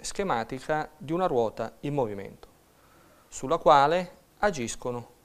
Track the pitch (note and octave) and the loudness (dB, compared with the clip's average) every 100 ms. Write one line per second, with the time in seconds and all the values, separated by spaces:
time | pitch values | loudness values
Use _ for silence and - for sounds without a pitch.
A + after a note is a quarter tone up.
0 | - - F#3+ A#2 A2+ C3 - D#3 - - | -10 -6 -2 -2 -4 -8 -4 -4 -4 -10
1 | C#3 E3 F3+ B2+ A2 - A2+ - C#3+ C#3+ | -6 -2 0 2 0 -2 -10 -8 -6 -2
2 | A2+ G2 - - - _ _ _ _ - | -2 -4 -12 -16 -20 _ _ _ _ -20
3 | - _ - - - E3 E3+ D3 C#3+ F3 | -20 _ -18 -8 -2 2 8 8 8 2
4 | F3 - _ - G#3 D#3 A2+ - B2+ A#2+ | -2 -12 _ -2 -2 -2 -6 -6 -8 -8
5 | A#2 _ | -12 _